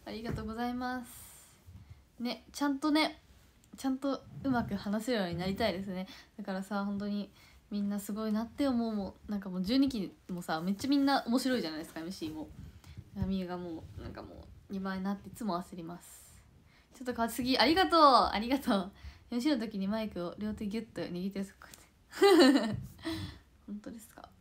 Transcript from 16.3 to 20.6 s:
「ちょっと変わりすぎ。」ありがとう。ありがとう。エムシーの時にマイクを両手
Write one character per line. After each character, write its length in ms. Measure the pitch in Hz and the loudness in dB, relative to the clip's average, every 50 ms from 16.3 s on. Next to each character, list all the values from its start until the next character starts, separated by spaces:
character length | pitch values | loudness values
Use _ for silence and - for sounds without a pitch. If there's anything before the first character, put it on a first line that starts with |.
| - - - - - - - - - - _ _ - | -20 -20 -20 -20 -20 -20 -20 -20 -20 -20 _ _ -18
「ち 80 | - | -10
ょ 20 | 254 | -8
っ 20 | |
と 80 | 254 240 | -6 -2
変 60 | 240 | 0
わ 80 | 226 | -2
り 40 | 226 | -2
す 100 | 226 - | 0 -2
ぎ。」 160 | 247 247 262 | 0 2 6
あ 80 | - 220 | 6 6
り 100 | 262 320 | 6 6
が 120 | 359 370 | 6 4
と 100 | 302 339 | 6 8
う。 40 | 330 311 277 254 226 208 - - | 8 10 10 10 8 6 4 2
あ 40 | |
り 120 | 202 220 240 | -2 0 0
が 100 | 269 277 | 0 0
と 180 | - - 220 | 2 2 2
う。 140 | 196 175 190 - - - - - - - - | 2 0 -2 -10 -14 -18 -18 -18 -18 -12 -4
エ 40 | 233 | -4
ム 60 | 240 | 0
シ 80 | 240 311 | 2 2
ー 60 | 294 | 2
の 100 | 233 220 | 2 0
時 120 | 220 - | -4 -4
に 100 | 196 190 | -4 -2
マ 140 | 190 214 220 | -2 -2 -2
イ 80 | 220 214 | -2 -4
ク 120 | 214 180 175 | -4 -6 -6
を 100 | 170 - | -6 -6
両 160 | - 208 214 214 | -6 -6 -6 -6
手 140 | 214 | -4